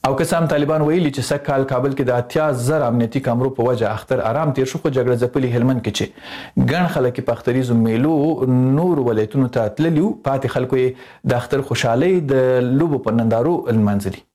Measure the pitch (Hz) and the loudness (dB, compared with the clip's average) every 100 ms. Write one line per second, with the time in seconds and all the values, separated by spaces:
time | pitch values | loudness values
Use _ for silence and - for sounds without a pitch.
0 | 135 135 165 170 160 147 147 156 151 170 | 0 0 0 0 0 0 0 0 2 2
1 | 156 - 123 143 - 135 135 127 139 135 | 0 -2 -4 -4 0 -2 0 0 0 0
2 | 127 120 120 160 156 127 123 156 127 120 | 0 0 0 0 0 0 0 0 0 0
3 | 117 127 131 117 131 131 120 120 107 107 | 0 -2 -2 0 -2 0 0 0 -2 -4
4 | - 131 110 131 156 135 131 170 160 131 | -4 -2 0 0 -2 0 -2 -2 -2 0
5 | 120 120 120 143 127 120 127 127 107 - | 0 0 0 0 0 0 0 0 -4 -4
6 | - - - - - - 123 160 175 156 | -6 -8 -16 -16 -6 -2 0 2 0 0
7 | 127 123 - 117 - 127 127 117 113 113 | 0 -2 -4 -2 0 0 2 2 2 2
8 | 143 160 151 147 131 127 127 139 180 156 | 2 2 0 0 2 2 2 2 2 0
9 | 120 107 107 139 127 123 107 - 160 156 | 0 0 0 0 0 0 -2 0 0 2
10 | 202 - 139 135 127 131 127 131 127 127 | 0 -2 -4 -2 -2 -2 0 0 0 -2
11 | - - - 123 - 135 - 117 120 120 | -18 -8 -2 -2 -2 -4 -2 -2 0 2
12 | 170 185 147 135 127 127 123 131 165 139 | 2 2 2 2 4 2 2 2 2 0
13 | 113 117 113 113 135 175 - 113 104 101 | 0 0 2 2 0 0 0 2 2 0
14 | 98 95 _ | -4 -8 _